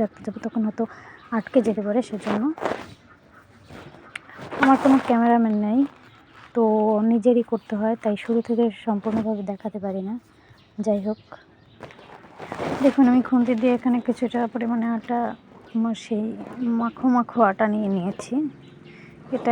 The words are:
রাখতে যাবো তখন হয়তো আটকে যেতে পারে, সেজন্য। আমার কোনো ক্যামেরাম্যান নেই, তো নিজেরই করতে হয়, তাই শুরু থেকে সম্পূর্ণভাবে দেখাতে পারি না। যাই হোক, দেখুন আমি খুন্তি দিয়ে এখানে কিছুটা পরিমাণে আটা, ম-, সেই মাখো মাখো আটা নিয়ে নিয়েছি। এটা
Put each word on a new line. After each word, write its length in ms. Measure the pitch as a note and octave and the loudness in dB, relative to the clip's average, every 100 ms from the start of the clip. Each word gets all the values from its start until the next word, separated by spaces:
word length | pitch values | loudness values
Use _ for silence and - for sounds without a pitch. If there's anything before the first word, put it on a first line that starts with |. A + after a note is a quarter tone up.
রাখতে 160 | G#3+ - - | -2 -6 -12
যাবো 120 | - A3+ | -8 -6
তখন 160 | A#3 G#3+ | -2 -2
হয়তো 160 | - A3+ - - - - A3+ | -2 -6 -8 -20 -20 -6 -6
আটকে 220 | - C4 A3 | 0 0 2
যেতে 140 | G#3+ G3+ | -2 -2
পারে, 120 | A3+ A3+ | -2 -2
সেজন্য। 340 | G#3 G#3+ G#3 C#4 E4 - - - - - - _ - - - - - - - - - - - - - | -6 -4 -2 -2 -4 -6 -6 -12 -20 -20 -20 _ -20 -20 -20 -20 -20 -20 -20 -18 -18 -18 -20 -8 2
আমার 160 | C4+ C4+ | 4 6
কোনো 140 | C4+ C4+ - | 6 4 4
ক্যামেরাম্যান 480 | A#3 A#3 A#3 A3 G#3 G#3 | 2 4 4 2 0 0
নেই, 140 | B3 C#4 - - - - - - A#3+ | 0 0 -4 -20 -20 -20 -20 -6 0
তো 80 | A3 G#3+ G#3+ G#3 A3 | 2 2 2 2 2
নিজেরই 320 | A#3 A#3 A#3+ A3+ | 4 4 2 2
করতে 220 | A#3 - G#3 | -4 -4 -4
হয়, 140 | A3 A#3 | -2 -2
তাই 120 | A3 G3+ - | -2 -4 -2
শুরু 140 | A3+ A#3 | -2 0
থেকে 160 | A#3 A#3 G3 A#3 | 0 0 -2 -4
সম্পূর্ণভাবে 580 | G3+ A3 A3 G#3+ G#3 G3 | -2 -2 -2 -2 -4 -6
দেখাতে 260 | G3 G#3+ G#3 G3 | -8 -8 -8 -6
পারি 160 | F#3+ F#3+ | -6 -6
না। 40 | A#3+ _ _ _ - _ - G#3 | -8 _ _ _ -20 _ -4 0
যাই 140 | G#3 G3+ | 0 -2
হোক, 140 | A3 - - - - _ - - - - - - - - - - - | -8 -12 -20 -20 -20 _ -20 -20 -20 -20 -20 -20 -16 -12 -8 -6 2
দেখুন 200 | C4+ C4+ B3 | 2 6 6
আমি 100 | B3+ - | 6 4
খুন্তি 260 | B3+ A#3+ A3+ | 2 2 2
দিয়ে 120 | B3 B3 | 2 2
এখানে 200 | B3+ A#3+ B3 | 0 0 -2
কিছুটা 320 | A3+ A#3 A#3+ A#3 | -4 -2 -2 -4
পরিমাণে 340 | A#3 A#3 A#3+ A#3 A3+ | -4 -4 -2 -2 -4
আটা, 220 | - A#3+ A3 - - - - A3+ | -4 -4 -4 -8 -16 -20 -8 -4
ম-, 160 | A3+ G#3+ | -2 -4
সেই 200 | - G#3+ A3 G3+ - A#3+ A#3+ A#3 | -4 -4 -4 -8 -12 -6 -2 -2
মাখো 240 | A#3 - B3+ B3 | -2 -2 2 2
মাখো 240 | A#3 A#3+ G#3 | 2 4 4
আটা 160 | G3 G#3+ | 4 0
নিয়ে 160 | G#3+ G3+ G3 | 0 0 -2
নিয়েছি। 380 | F3+ - - C4 D4 - - - - - - - - B3+ | -2 -6 -6 -4 -4 -8 -20 -20 -20 -20 -20 -18 -8 -4
এটা 160 | A#3+ | 2